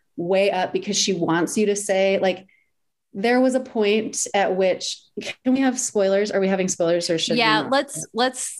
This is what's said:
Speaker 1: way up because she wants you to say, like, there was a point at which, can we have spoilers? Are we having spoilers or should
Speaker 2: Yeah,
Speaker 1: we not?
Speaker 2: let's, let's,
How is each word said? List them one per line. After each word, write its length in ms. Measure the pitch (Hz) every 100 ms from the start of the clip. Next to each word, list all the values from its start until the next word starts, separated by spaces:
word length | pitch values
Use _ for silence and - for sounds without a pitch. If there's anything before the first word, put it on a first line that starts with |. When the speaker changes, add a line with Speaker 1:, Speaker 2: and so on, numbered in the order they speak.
| _ -
Speaker 1:
way 340 | 175 190 196
up 220 | 185 180
because 240 | 190 196 196
she 160 | -
wants 440 | 175 165 165 175 220
you 80 | 208
to 80 | 202
say, 440 | 202 190 190 196
like, 260 | 190 180 - _ _ _ _ _ _
there 260 | 196 226 247
was 160 | 262 254
a 40 |
point 680 | 262 233 208 214 214 - -
at 220 | 202 180 180
which, 460 | 185 - - - _ - - - 262
can 80 |
we 60 | 262
have 180 | 269 247
spoilers? 500 | - 214 190 196 208
Are 80 | 196
we 80 | 190
having 200 | 190 185
spoilers 420 | - 165 175 175
or 80 | 165
should 200 | - 233
Speaker 2:
Yeah, 220 | 220 214
Speaker 1:
we 40 |
not? 80 | -
Speaker 2:
let's, 360 | 269 277 - -
let's, 420 | 220 254 262 - -